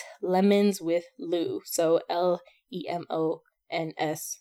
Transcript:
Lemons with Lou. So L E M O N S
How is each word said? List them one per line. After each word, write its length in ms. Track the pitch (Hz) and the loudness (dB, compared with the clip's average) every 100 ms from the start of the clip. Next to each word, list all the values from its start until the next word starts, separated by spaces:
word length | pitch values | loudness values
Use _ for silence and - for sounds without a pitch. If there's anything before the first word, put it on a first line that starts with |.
| - - | -12 -8
Lemons 580 | 185 185 196 202 208 185 | 0 4 6 6 4 2
with 240 | 165 170 - - | -2 -2 -4 -12
Lou. 420 | 170 170 165 202 | -4 -2 0 -4
So 360 | - - 160 170 - | -4 0 2 2 2
L 320 | 175 180 175 - _ _ | 0 2 0 -4 _ _
E 120 | 180 - | -12 -6
M 160 | 175 - | -8 -4
O 320 | 160 160 165 _ _ _ | -2 -2 -2 _ _ _
N 220 | 165 160 - | -6 -6 -4
S 400 | 151 156 - - | -4 -4 -8 -14